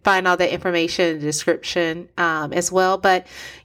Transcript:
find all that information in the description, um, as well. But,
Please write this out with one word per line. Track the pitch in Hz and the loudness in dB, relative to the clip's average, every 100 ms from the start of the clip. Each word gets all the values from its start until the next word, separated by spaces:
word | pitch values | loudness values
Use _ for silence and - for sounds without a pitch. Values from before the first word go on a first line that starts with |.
find | 208 190 185 | 0 2 2
all | 180 | 2
that | 180 | 0
information | 170 190 170 170 180 170 | 0 -2 0 0 0 0
in | 156 | 0
the | 147 | -4
description, | 151 - 160 - 180 165 165 175 - | -2 -2 -2 -2 -2 -2 -4 -10 -2
um, | 170 160 156 | -2 0 -2
as | 165 180 | -2 0
well. | 185 185 190 | 2 2 2
But, | 190 180 - - - - | 2 2 -2 -16 -18 -8